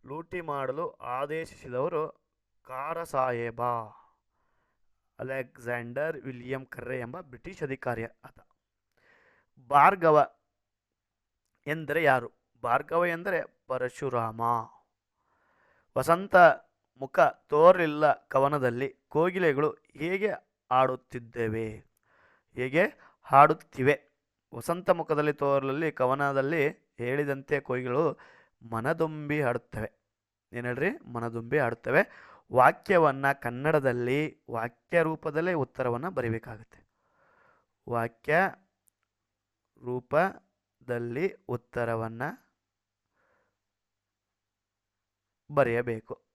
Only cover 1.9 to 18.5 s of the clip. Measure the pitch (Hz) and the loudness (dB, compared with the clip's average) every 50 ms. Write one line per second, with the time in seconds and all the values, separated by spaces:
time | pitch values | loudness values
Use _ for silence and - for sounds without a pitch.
1.9 | 175 151 156 160 - _ _ _ _ _ _ _ _ _ _ - 131 127 135 151 | -2 -4 -4 -6 -10 _ _ _ _ _ _ _ _ _ _ -14 -12 -10 -8 -8
2.9 | 165 165 170 - - 135 131 127 123 117 117 117 113 117 120 123 120 117 113 107 | -6 -8 -8 -4 -2 0 0 0 0 -4 -4 -6 -6 -4 -2 -2 -2 -2 -6 -10
3.9 | 101 - _ _ _ _ _ _ _ _ _ _ _ _ _ _ _ _ _ _ | -16 -20 _ _ _ _ _ _ _ _ _ _ _ _ _ _ _ _ _ _
4.9 | _ _ _ _ _ - - 127 135 135 127 120 _ - 120 120 120 120 120 117 | _ _ _ _ _ -14 -12 -8 -8 -8 -8 -10 _ -14 -8 -6 -6 -6 -6 -8
5.9 | 120 135 147 160 160 139 - 139 127 123 120 123 135 135 135 _ - - 120 120 | -6 -6 -6 -6 -6 -8 -10 -12 -14 -12 -10 -8 -8 -8 -10 _ -16 -14 -10 -8
6.9 | 131 127 120 117 131 175 180 143 123 120 _ 175 190 - 160 139 135 131 - 135 | -8 -8 -8 -10 -12 -16 -16 -18 -20 -18 _ -18 -12 -10 -6 -8 -6 -6 -4 -6
7.9 | 120 113 113 117 _ _ _ - _ - _ _ _ _ _ _ _ _ _ _ | -4 -4 -6 -10 _ _ _ -20 _ -20 _ _ _ _ _ _ _ _ _ _
8.9 | _ _ _ _ _ _ _ _ _ _ _ _ _ _ 127 120 139 143 143 180 | _ _ _ _ _ _ _ _ _ _ _ _ _ _ -10 4 6 8 8 8
9.9 | 196 185 170 160 151 151 139 - _ _ _ _ _ _ _ _ _ _ _ _ | 6 6 4 6 6 6 4 2 _ _ _ _ _ _ _ _ _ _ _ _
10.9 | _ _ _ _ _ _ _ _ _ _ _ _ _ _ _ - 156 165 156 139 | _ _ _ _ _ _ _ _ _ _ _ _ _ _ _ -8 -8 -8 -6 -4
11.9 | 147 165 165 143 131 127 120 113 _ _ _ _ _ _ - 120 120 135 143 - | -2 2 4 4 4 4 0 -6 _ _ _ _ _ _ -2 0 0 0 0 0
12.9 | 165 170 175 175 170 165 175 202 185 160 147 - _ _ _ _ 131 127 127 123 | -2 0 0 0 -2 -4 -4 -4 -4 -4 -4 -6 _ _ _ _ -6 -4 -4 -6
13.9 | - - 147 135 123 120 113 113 110 113 117 117 120 117 110 - - - _ _ | -6 -6 -6 -4 -2 -2 -2 -2 -4 -2 0 0 0 0 -2 -8 -16 -20 _ _
14.9 | _ _ _ _ _ _ _ _ _ _ _ _ _ _ _ _ _ _ _ _ | _ _ _ _ _ _ _ _ _ _ _ _ _ _ _ _ _ _ _ _
15.9 | _ - 131 151 165 180 196 202 - 185 175 160 131 - - _ _ _ _ _ | _ -4 2 2 2 0 0 4 8 10 10 10 8 4 -4 _ _ _ _ _
16.9 | _ _ 135 135 - - 165 135 - _ _ _ 147 147 160 180 185 180 170 156 | _ _ -14 -4 4 4 4 4 4 _ _ _ 2 8 8 8 8 8 4 0
17.9 | 147 147 151 147 135 - _ _ - 135 135 139 | 0 2 4 2 2 2 _ _ 0 2 2 2